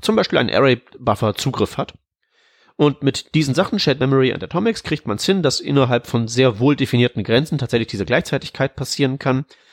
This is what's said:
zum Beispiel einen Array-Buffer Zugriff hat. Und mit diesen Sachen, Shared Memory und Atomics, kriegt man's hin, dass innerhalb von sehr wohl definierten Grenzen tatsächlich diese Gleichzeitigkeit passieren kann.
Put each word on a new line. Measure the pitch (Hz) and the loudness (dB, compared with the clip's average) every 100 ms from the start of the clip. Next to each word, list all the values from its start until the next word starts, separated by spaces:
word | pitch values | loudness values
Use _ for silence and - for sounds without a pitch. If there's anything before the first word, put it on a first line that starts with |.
zum | - | 0
Beispiel | 214 190 160 | 0 2 0
einen | 123 | 2
Array-Buffer | 95 135 120 - - 120 104 110 | 2 2 2 -2 -6 -2 0 0
Zugriff | 101 - 120 101 - | -2 -4 -2 -2 -2
hat. | - - _ _ _ _ _ _ _ | -8 -12 _ _ _ _ _ _ _
Und | - 147 139 | 0 2 2
mit | 139 - - | -2 -2 -2
diesen | 156 147 | 0 0
Sachen, | 131 196 202 | 0 0 0
Shared | - 139 | 0 0
Memory | 131 135 131 | 2 2 2
und | - | -2
Atomics, | - 165 220 220 | -6 -4 -2 -4
kriegt | - 151 - | -4 -6 -4
man's | 107 | -4
hin, | - 190 | -2 0
dass | 151 - | 0 -2
innerhalb | - 139 127 120 - | 0 2 2 2 0
von | 120 113 | -2 -2
sehr | 117 131 101 | 2 2 4
wohl | 127 143 | 2 2
definierten | 131 123 120 - | 2 2 2 0
Grenzen | 98 117 160 151 | 0 0 2 -2
tatsächlich | 120 120 113 | 0 -2 -2
diese | 101 | -4
Gleichzeitigkeit | 95 127 - 135 - - 139 - | -2 -2 0 -4 -6 -4 -4 -4
passieren | 131 - 139 135 | -8 -2 -2 0
kann. | 139 135 127 - _ | -2 -2 -4 -12 _